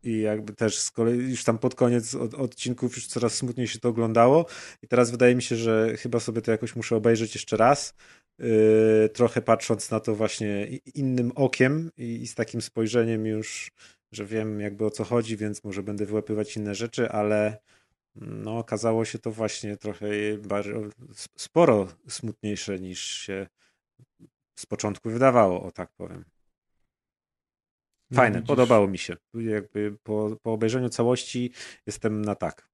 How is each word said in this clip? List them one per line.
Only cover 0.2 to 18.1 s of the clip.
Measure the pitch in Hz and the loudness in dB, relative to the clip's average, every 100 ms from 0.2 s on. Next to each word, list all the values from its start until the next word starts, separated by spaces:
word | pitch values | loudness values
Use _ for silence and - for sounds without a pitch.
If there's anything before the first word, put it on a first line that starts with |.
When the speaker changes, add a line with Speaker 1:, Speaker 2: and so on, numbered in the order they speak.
Speaker 1:
jakby | 107 107 107 | 0 -2 -4
też | 104 113 - | -2 -2 0
z | - | -6
kolei | - 110 123 127 | -2 0 0 -2
już | 123 | -4
tam | - 113 | -2 0
pod | 127 - | 0 2
koniec | 123 120 117 135 | 2 2 -2 -6
od-, | 120 | -6
odcinków | 120 127 - - 123 123 123 | -4 -8 -6 -6 -4 -4 -6
już | - | -8
coraz | - 117 - | -2 -2 -2
smutniej | 127 120 120 | -6 -4 -4
się | - | -2
to | 120 | -2
oglądało. | 117 117 113 120 147 170 - - - | 0 2 6 8 8 4 -8 -18 -20
I | - | -2
teraz | 123 120 | 2 2
wydaje | 120 123 123 | 6 6 6
mi | |
się, | 120 117 | 0 -2
że | 113 110 113 113 | 2 2 2 0
chyba | 123 117 | -2 -2
sobie | 113 113 | -2 -4
to | 113 | 0
jakoś | 110 117 - | 0 -2 -8
muszę | 113 113 | -2 2
obejrzeć | 110 113 110 - | 4 4 2 -6
jeszcze | - 110 | -4 4
raz. | 113 143 - - - - _ _ | 6 4 0 -14 -20 -20 _ _
Yy, | 120 110 110 110 110 110 107 | 2 6 6 6 6 6 4
trochę | - 120 123 | 4 2 2
patrząc | 110 113 - 107 - | 2 2 4 -2 -2
na | 113 | -4
to | - 107 | -2 0
właśnie | 110 - 107 101 101 | -2 -2 -4 -4 -6
i-, | 131 - - | -10 -12 -6
innym | 135 127 120 135 | -2 0 -2 2
okiem | 135 - 131 151 165 _ | 0 4 2 2 -4 _
i, | 120 117 | -10 -8
i | 117 | -10
z | - | -6
takim | 113 120 | -4 -4
spojrzeniem | - - 113 120 113 113 110 | -8 -4 0 2 2 0 -2
już, | 107 107 - - _ - _ _ | -4 -6 -10 -14 _ -20 _ _
że | 110 101 | -14 -6
wiem | 110 110 104 | -4 -4 -4
jakby | 104 101 110 | -6 -2 -4
o | |
co | - | -2
chodzi, | 107 120 113 110 | -2 0 0 -4
więc | 107 104 | -6 -6
może | 104 95 | -8 -8
będę | 98 104 101 | -8 -6 -4
wyłapywać | 107 104 107 107 - | -4 -2 -4 -4 -6
inne | 104 101 | -6 -6
rzeczy, | 117 - 117 | -6 -4 -2
ale | 107 104 107 107 110 _ _ _ _ _ | 0 0 2 0 -2 _ _ _ _ _